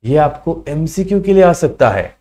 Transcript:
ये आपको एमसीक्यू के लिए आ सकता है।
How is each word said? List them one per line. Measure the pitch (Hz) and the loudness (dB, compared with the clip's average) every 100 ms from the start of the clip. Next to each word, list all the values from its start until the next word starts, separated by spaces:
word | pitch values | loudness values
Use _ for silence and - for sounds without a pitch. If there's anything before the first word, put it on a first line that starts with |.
| 110 | 0
ये | 147 | 0
आपको | 147 - - 165 - | 0 -2 -8 -8 -8
एमसीक्यू | 147 160 - 190 196 | -6 -6 -4 -2 -2
के | 185 | 2
लिए | 190 | 4
आ | 180 | 4
सकता | 175 151 - 123 | 2 -2 0 0
है। | 98 85 _ | 0 -6 _